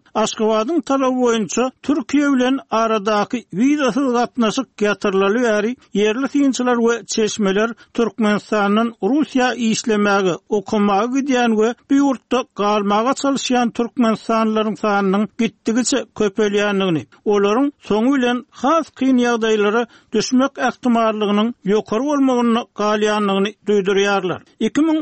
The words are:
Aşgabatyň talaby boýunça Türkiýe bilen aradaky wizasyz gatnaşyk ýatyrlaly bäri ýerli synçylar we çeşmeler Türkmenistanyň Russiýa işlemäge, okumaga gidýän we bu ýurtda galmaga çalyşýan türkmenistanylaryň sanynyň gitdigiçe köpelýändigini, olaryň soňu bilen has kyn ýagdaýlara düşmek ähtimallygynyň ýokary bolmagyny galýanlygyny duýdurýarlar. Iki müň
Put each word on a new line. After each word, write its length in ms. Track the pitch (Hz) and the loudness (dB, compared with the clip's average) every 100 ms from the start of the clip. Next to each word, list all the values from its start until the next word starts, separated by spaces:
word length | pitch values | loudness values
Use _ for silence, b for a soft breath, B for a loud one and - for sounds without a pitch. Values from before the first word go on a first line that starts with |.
| _ | _
Aşgabatyň 680 | 214 220 - 214 214 220 330 | -4 -2 -2 0 0 0 -2
talaby 360 | - 269 262 254 | -2 0 0 0
boýunça 460 | 240 226 196 - 254 - | 0 0 -2 -2 -4 -4
Türkiýe 460 | - 302 220 285 285 | -4 -2 0 0 2
bilen 240 | 262 254 269 - | 2 0 -2 -2
aradaky 680 | 226 226 220 202 208 202 240 - | -2 0 0 0 -2 -2 -6 -6
wizasyz 580 | 170 269 302 254 214 277 240 | 0 0 2 0 0 0 0
gatnaşyk 520 | 226 - 220 269 - - | -2 -2 -2 -2 -6 -2
ýatyrlaly 600 | 208 196 214 190 196 226 240 | -2 0 0 2 2 2 0
bäri 280 | 208 214 254 b | 0 -2 -6 b
ýerli 340 | 196 214 220 269 | -2 0 0 -2
synçylar 500 | 285 277 240 247 240 233 | 0 0 0 0 2 0
we 200 | 233 - | 0 -4
çeşmeler 640 | - 214 - 196 190 226 226 B | -2 -2 0 0 0 -2 -4 B
Türkmenistanyň 920 | - 220 - 208 208 - 214 202 208 233 - | -2 -2 0 0 0 -2 -2 0 0 -2 -4
Russiýa 520 | 190 294 277 262 254 233 | -2 0 0 0 0 0
işlemäge, 760 | 226 214 233 208 208 202 185 156 - | -2 -2 -2 0 2 0 0 -4 -4
okumaga 720 | 208 196 220 202 196 240 269 | -6 -2 0 2 0 0 -2
gidýän 340 | 277 247 240 214 | 0 0 0 2
we 140 | 226 240 - | 0 -2 -2
bu 40 | |
ýurtda 500 | 277 277 240 - 247 240 - | 2 2 -2 -4 -4 -4 -4
galmaga 540 | 302 214 294 208 240 | -2 0 0 0 0
çalyşýan 580 | 269 277 269 - 247 240 - | -2 -2 -2 -2 -2 -2 -2
türkmenistanylaryň 1000 | 233 - 226 214 - 226 220 214 220 185 | -4 0 0 -2 -2 -2 0 0 -2 -4
sanynyň 440 | 214 202 196 196 214 - | -2 0 0 0 -2 -2
gitdigiçe 600 | 196 - - 220 233 269 - - | -4 -4 -4 -2 0 -2 -4 -2
köpelýändigini, 880 | 208 226 214 202 208 196 190 156 - b | -2 0 0 0 0 0 0 -2 -6 b
olaryň 460 | - 202 202 220 285 - - | -2 2 2 2 0 -4 -4
soňu 260 | 208 240 | 0 2
bilen 300 | 285 240 247 - | 2 0 -2 -6
has 400 | - 262 320 277 | -4 0 0 -2
kyn 260 | - 262 254 | -2 2 2
ýagdaýlara 720 | 240 233 220 220 208 226 240 b b | 2 0 0 2 2 0 -2 b b
düşmek 400 | 214 - 254 269 - 254 | -4 0 0 0 -2 -4
ähtimallygynyň 800 | - 247 233 226 214 208 208 226 - 185 | -2 0 2 0 0 0 0 0 -2 -2
ýokary 340 | 214 - 214 285 | 0 0 -2 0
bolmagyny 540 | 285 269 247 240 226 - - | 0 2 2 2 0 -2 -4
galýanlygyny 720 | 208 214 214 214 202 196 196 - - | -2 0 0 0 0 0 -2 -4 0
duýdurýarlar. 720 | 208 185 196 202 196 180 151 - b 220 | 0 2 2 2 0 -2 -6 -10 b -2
Iki 140 | - | 0
müň 180 | 320 311 | 2 0